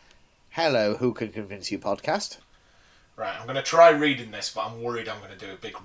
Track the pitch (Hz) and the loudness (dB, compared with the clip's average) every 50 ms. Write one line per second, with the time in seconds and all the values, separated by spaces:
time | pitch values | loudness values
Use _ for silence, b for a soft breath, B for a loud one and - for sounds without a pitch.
0 | b b b b b b b _ _ _ - 160 165 156 135 117 107 104 107 - | b b b b b b b _ _ _ -2 0 2 4 4 4 4 2 2 2
1 | 127 123 110 - 117 104 - 110 104 95 101 101 90 - 101 95 - 104 101 - | 0 0 0 -2 -6 -6 -6 -10 -10 -10 -12 -10 -6 -6 -6 -4 -2 -2 -4 -2
2 | - 147 165 208 202 - - - - b b b b b b b b b b b | 0 -2 -2 -2 -4 -8 -12 -16 -20 b b b b b b b b b b b
3 | b b _ - - - - - 113 123 131 135 131 - 165 165 170 170 156 147 | b b _ -8 -8 -8 -8 -8 -8 -6 -6 -4 -2 2 8 10 10 10 10 6
4 | 151 147 135 123 117 110 104 101 - - - 110 113 113 117 117 117 120 117 113 | 4 0 0 -2 -6 -10 -10 -10 -10 -6 -4 -6 -6 -6 -8 -8 -6 -6 -6 -6
5 | 110 110 110 104 98 95 95 - 110 98 95 95 - - - - | -6 -8 -10 -12 -14 -16 -16 -14 -14 -14 -14 -12 -12 -14 -14 -14